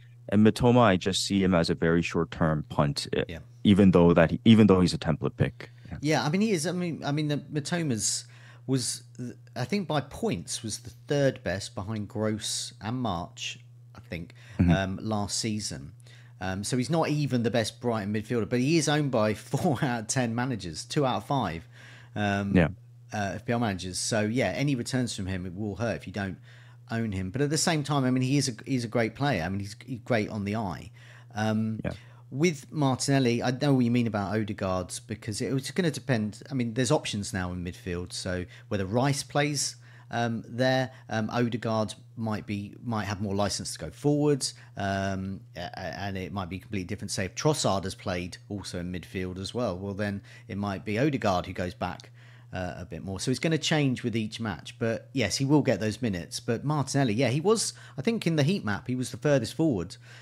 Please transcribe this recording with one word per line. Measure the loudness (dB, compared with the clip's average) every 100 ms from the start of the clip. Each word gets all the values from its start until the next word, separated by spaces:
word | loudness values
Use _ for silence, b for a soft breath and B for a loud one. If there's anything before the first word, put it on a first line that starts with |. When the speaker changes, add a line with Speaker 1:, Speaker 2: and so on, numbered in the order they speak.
| b b 0
Speaker 1:
And | 6 6
Mitoma, | 6 6 8
I | 8 6
just | 2 -2
see | 0 2
him | 4
as | 4 4
a | 2
very | 2 4
short-term | 2 0 -2 0 2 2 -2
punt, | 0 0 0 -4 -4
uh, | -4
Speaker 2:
Yeah. | -8 -14 -2
Speaker 1:
even | 4 8 8
though | 10 8
that | 8 6
he, | 6
even | 8 10 10
though | 8
he's | 4
a | 2
template | -2 -2 -2 -2
pick. | -2 -4 -16 B B
Yeah. | B
Speaker 2:
Yeah, | -2 0 0
I |
mean, | 0
he | 2
is. | 0 0
I |
mean, | -2 -4 -4 -2
I |
mean, | -2 0
the | -2
Mitoma's | -4 -6 -4 -2 0 -2 -2 -4 -8 b b b -2
was, | 0 0 -6 -10 -12
th-, | -12 -12 -12 -8
I | -4
think | -2 -2
by | -2
points, | -4 -4 -2 -2 -4 -8
was | -8 -10
the | -12 -14 -2
third | 2 2 0
best | -2 -4 -6 -8
behind | -6 -6 -6
Gross | -2 -2 -2 -4 -6 -8 -8
and | -6 -4
March, | -2 -4 -6 -10 -10 -12 -18 -20 -20 -20
I |
think, | -10 -10 -10 B B 2
Speaker 1:
Mm-hmm. | 4
Speaker 2:
um, | 4 2 -2
last | -2 -2 0 -2
season. | -2 -2 -4 -8 -12 -16 b b b -8
Um, | -6 -4
so | -2 -2
he's | 0
not | 2 2
even | 2 2 2
the | 2
best | 2 0 -2
Brighton | -2 -2 -2
midfielder, | -4 -2 -2 0
but | 0
he | 2 2
is | 2
owned | 2 2
by | 2 2
<laughs> | 0 -2
four | 0 2 2 0
out | -2
of | -2
ten | -2 0
managers, | 0 -2 -4 -6 -10 -4
two | 0 2
out | 0
of | 0
five, | 0 0 -4 -10 B B B B -2
um, | 0 2 2 4
Speaker 1:
Yeah. | 4 0 -14 -20 -8
Speaker 2:
uh, | -4 -4 -4
F | -2
P |
L | 0
managers. | 0 -2 -4 -6
So | -2 0
yeah, | 2 2 0 2
any | 0 0
returns | -2 -2 -2 -2
from | -4
him, | -4 -6
it | -6
will | -6 -4
hurt | -2 -4
if | -6
you |
don't | -6 -4 -6 b b b b -6
own | -4 -2
him. | -2 -2
But | 0
at | 0
the | 0
same | 0 0
time, | 0 2
I | 2
mean, | 2
he | 2 2
is | 0
a, | -4 -4
he's | -2
a | 0
great | 0 0 0
player. | 0 0
I | 0
mean, | -4
he's, | -6 -10 -12
he's | -10
great | -2 0 0
on | -2 -2
the | -2
eye. | -4 -6 -12 b b b -10
Um, | -2 0 0 0 -4
Speaker 1:
Yeah. | -6 B B B -10
Speaker 2:
with | 0 0 0 -6
Martinelli, | 0 2 2 2 4 4 2
I | 2
know | 2 4 4
what | 4
you |
mean | 4 2
about | 0 0 0
Odegaard, | -2 -2 -2 -2 -4 -8 -10
because | -10 -8 -4
it | -2
was | -2 -2
gonna | -2 -2
depend. | -2 0 0 0 -6 -6
I |
mean, | -4 -2
there's | 0 2
options | 2 0 -4 -4
now | -2 -2
in | -4
midfield. | -6 -8 -6 -6 -6
So | -8 -4 -4 -6 B -6
whether | -4 0
Rice | 0 2 0
plays, | -2 0 0 0 -4 -6 b b -8
um, | -2 -2 -2 -6
there, | 0 2 2 0 B -6
um, | -4 -2
Odegaard | 0 0 0 -2 0 0 -4 -16 -6
might | -4 -4 -4
be, | -6 -8 -10
might | -6 -4 -2
have | -4
more | -2 0
license | 0 -2 -6
to | -8
go | -10
forwards, | -2 0 2 2 2 -2 b b -6
um, | -2 -2 -2 -2 -6 -8 -12 -12
a-, |
a-, | -10 -8 -10 -8
and | -6 -6
it | -6
might | -6 -6
be | -8
completely | -6 -6 -6
different. | -6 -6
Say | -4 -4
if | 0
Trossard | 0 2 2 2
has | -2 -6
played | -6 -4 -6 -10 -10
also | -10 -8 -8
in | -6
midfield | -8 -8 -6 -6 -6
as | -8
well, | -4 -4 -4
well, | -6 -4
then | -4 -4 B B -10
it | -4
might | -4 -4 -2
be | 0
Odegaard | 2 2 2 0 0
who |
goes | -4 -6
back, | -4 -6 -6 -14 b b b -12
uh, | -8 -6 -8
a | -12
bit | -10
more. | -8 -6
So | -2
it's | 0
gonna | 0 0
change | 2 2 2 0
with | -2 -2
each | -4 -6
match. | -6 -6 -10 -4
But | -2 -2 -4
yes, | -2 0 0
he | 4
will | 4
get | 4 2
those | 0 -2
minutes. | -2 -4 -6 -8
But | -4 -2
Martinelli, | -2 -2 0 0 2
yeah, | 2 2
he | 2
was, | 2 2 0 B B -6
I |
think | -2 -2 0
in | 2
the |
heat | 4 2
map, | 0 -4 -2
he | -4
was | -4
the | -2
furthest | 4 4 2 2
forward, | 2 2 -2 -8 B B